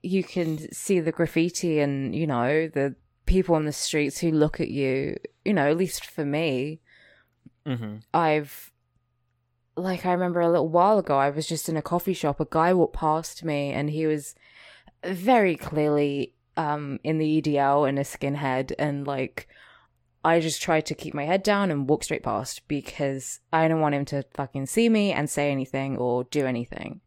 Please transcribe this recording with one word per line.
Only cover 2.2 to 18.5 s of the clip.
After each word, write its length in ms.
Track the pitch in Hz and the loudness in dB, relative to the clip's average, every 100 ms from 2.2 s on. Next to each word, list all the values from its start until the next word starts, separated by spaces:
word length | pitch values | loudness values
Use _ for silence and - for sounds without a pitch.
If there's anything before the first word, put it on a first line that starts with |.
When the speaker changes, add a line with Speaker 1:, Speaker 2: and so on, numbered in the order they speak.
| 160 | 0
Speaker 1:
know, 420 | 123 120 156 160 | 0 2 0 0
the 260 | 143 139 - _ _ - | -2 -2 -4 _ _ 0
people 280 | 185 180 | 2 4
on 100 | 160 151 | 2 2
the 60 | |
streets 460 | 143 - 156 147 - | -4 -2 0 -2 0
who 120 | 170 | 0
look 300 | 156 156 - | 4 2 2
at 80 | 165 | -4
you, 480 | 139 135 135 143 - - _ | -2 -2 -2 -4 -8 -12 _
you 80 | - | 0
know, 160 | 196 143 | 2 2
at 60 | 165 | 2
least 280 | 190 - - | -2 -4 -10
for 180 | - | -6
me. 560 | 143 147 165 131 143 160 _ _ _ _ _ _ - _ 151 | -2 -2 -2 -2 -4 -8 _ _ _ _ _ _ -20 _ -6
Speaker 2:
Mm-hmm. 300 | 123 107 107 _ | -6 -6 -12 _
Speaker 1:
I've, 580 | 160 165 151 147 - - _ _ _ _ _ _ _ _ _ _ - | 0 2 2 -2 -14 -20 _ _ _ _ _ _ _ _ _ _ -8
like, 280 | 185 180 180 | -4 -2 0
I 60 | |
remember 280 | 180 180 175 | 0 0 2
a 80 | 170 | 2
little 180 | 170 160 | 2 4
while 300 | 170 190 214 | 4 6 4
ago, 180 | - 139 | 2 2
I 120 | 139 | 2
was 160 | 143 151 | 0 -4
just 220 | 160 - | -6 -4
in 80 | 160 | -4
a 60 | |
coffee 320 | - 175 - | -2 -2 -2
shop. 240 | 170 151 143 | -2 -2 -2
A 60 | 151 | -2
guy 240 | 160 170 | 2 4
walked 220 | 185 160 - | 4 2 2
past 460 | 156 156 165 - | 0 0 -2 -8
me 260 | 165 147 143 | -4 -2 -2
and 180 | - 147 | -2 -2
he 160 | 151 156 | -2 0
was 280 | 151 143 - _ - - - - _ | -2 -4 -20 _ -20 -20 -20 -20 _
very 520 | - 185 196 247 190 160 | -8 -2 4 6 4 0
clearly, 800 | - 156 151 147 143 143 123 _ _ - | -4 0 2 2 2 -2 -6 _ _ -4
um, 420 | 151 147 143 139 | -2 -4 -4 -6
in 160 | 147 160 | -2 0
the 80 | 156 | 2
E 140 | 156 | 2
D 160 | 151 143 | 2 2
L 260 | 139 143 | 4 4
and 140 | 139 139 | 2 0
a 40 | |
skinhead. 680 | 139 - 139 143 139 | -4 -4 -4 -2 -2